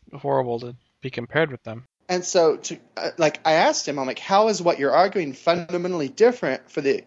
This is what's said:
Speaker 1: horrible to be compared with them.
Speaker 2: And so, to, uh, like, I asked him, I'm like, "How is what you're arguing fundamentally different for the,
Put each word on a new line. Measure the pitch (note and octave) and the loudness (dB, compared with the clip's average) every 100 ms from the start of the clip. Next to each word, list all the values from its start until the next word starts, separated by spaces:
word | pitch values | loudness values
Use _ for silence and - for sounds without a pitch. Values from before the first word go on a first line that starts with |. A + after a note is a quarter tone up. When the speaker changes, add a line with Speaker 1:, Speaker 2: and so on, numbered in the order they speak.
| _ | _
Speaker 1:
horrible | C#3 C#3 C3+ B2 A#2 | -10 -2 -2 0 -4
to | A#2+ B2 _ _ | -8 -16 _ _
be | C3 | -10
compared | B2+ A#2+ D3 D#3+ | -10 -4 -2 -2
with | B2+ | -4
them. | - A2+ - _ - | -12 -14 -16 _ -4
Speaker 2:
And | F3+ | -4
so, | F3+ F#3 D#3+ - | 0 4 4 2
to, | - E3 _ - | -6 -14 _ -10
uh, | - - | -8 0
like, | D#3 D3+ | 0 0
I | D#3+ | 0
asked | D#3+ B3+ D4+ - | 4 4 0 -4
him, | C#3 | -6
I'm | C3 | -6
like, | A#2 | -8
"How | - G3 A3 | 0 2 4
is | F#3 | 2
what | F3 C#3+ | 0 0
you're | C#3 | 2
arguing | C#3+ F#3+ - C#3 | 4 4 0 -4
fundamentally | C3 - F3 E3 F3+ F3 F3+ C3+ | -2 -2 -2 -2 -6 -4 -4 -4
different | - A3+ B3 D#3 C3 - | 4 4 4 -2 -4 -6
for | - | -2
the, | C#3 A2 | 0 0